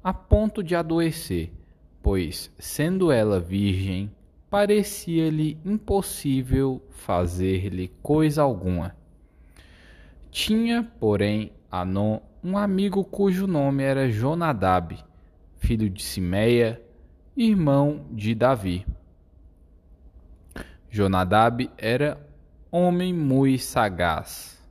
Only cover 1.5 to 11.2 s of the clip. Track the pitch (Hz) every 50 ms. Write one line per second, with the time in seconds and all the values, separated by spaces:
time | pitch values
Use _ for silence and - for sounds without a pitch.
1.5 | - - - _ - _ _ - _ - - 107 98 95 90 73 - - - -
2.5 | - _ - - - - 147 165 185 190 185 165 139 117 107 107 101 92 85 85
3.5 | 92 98 101 101 92 92 95 98 92 92 101 110 - _ - - _ - - _
4.5 | - 202 208 202 208 208 196 - - - - - 165 165 160 160 156 151 156 156
5.5 | 151 156 156 180 208 214 - - - 196 190 - - - - 147 135 131 131 127
6.5 | 131 135 135 135 131 - - - - - - - 92 87 90 87 87 90 90 95
7.5 | 95 92 92 101 92 90 92 90 - - - - 147 156 156 156 147 156 147 139
8.5 | 120 90 92 90 90 87 80 78 - - - _ - - - _ _ _ - -
9.5 | - - - - - - - - - - - - - - - - - - - -
10.5 | 214 220 226 233 233 233 226 226 - - - 107 104 98